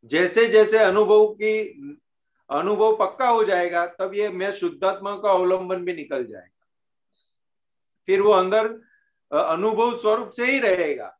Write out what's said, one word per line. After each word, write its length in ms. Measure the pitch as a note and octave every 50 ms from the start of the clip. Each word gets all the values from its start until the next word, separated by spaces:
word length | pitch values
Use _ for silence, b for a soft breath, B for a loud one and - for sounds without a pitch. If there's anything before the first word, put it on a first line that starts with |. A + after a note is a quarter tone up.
| _
जैसे 420 | A#2 C#3 D#3+ F3+ F3+ - A3 A#3
जैसे 300 | A3+ F#3+ G#3+ G#3+ G#3+ A3
अनुभव 500 | A3 A3 G3 F3+ G#3 G#3+ G3 G#3+ G#3+ G#3+
की, 360 | G#3+ G#3+ - G#3+ A3 A3 A3 G#3+ - C#3 C#3+ C#3 C#3+ D3 _ _ _ _ _ _ _ _ _ _ _
अनुभव 480 | C3+ D3 E3 G3 G#3 G3 G#3+ A3 G#3+
पक्का 320 | G#3+ G3+ F#3+ G3 - B3+ B3
हो 140 | A#3 A3+ A3
जाएगा, 420 | G3+ G3 F3+ F3 F3 E3+ E3+ F3
तब 260 | F3 - - F#3 G3 G3
ये 140 | G3+ G#3 G#3
मैं 220 | F#3 F3+ F#3+ G3+
शुद्धात्मा 640 | G3 G3+ F3+ F3 D#3+ C#3+ F#3+ F#3+ G3 G3 G3 G3 G#3
का 160 | G3 G3+ G#3
अवलंबन 520 | F#3+ F3+ F3+ F3+ F#3 F#3 F#3 F3+ F#3+ F#3 F3
भी 100 | F3+ F3
निकल 320 | D#3+ C#3+ - D3 C3 B2
जाएगा। 420 | A2+ G#2+ F#2 - _ _ _ _ _ _ _ _ _ _ _ _ _ _ _ _ _ _ _ _ _ _ _ _ _ _ _ _ _ _ _ _
फिर 160 | - F#3+ G3
वो 100 | G3+ G#3+
अंदर, 500 | G#3 F#3 F#3 F#3 G3+ A3 A3 A3 A3+ - b b b b b b b b _ _
अ, 60 | D3
अनुभव 600 | D3+ - - D#3+ E3+ G3 A3 A3 A3 A#3 A#3+ A#3
स्वरूप 320 | - - G#3+ G#3+ A#3 A#3+ G3+
से 160 | - - A#3+
ही 140 | B3+ C#4 C4+
रहेगा 580 | A#3+ G3+ F#3 F3+ E3+ D3+ C#3 B2 G#2 F#2+ - _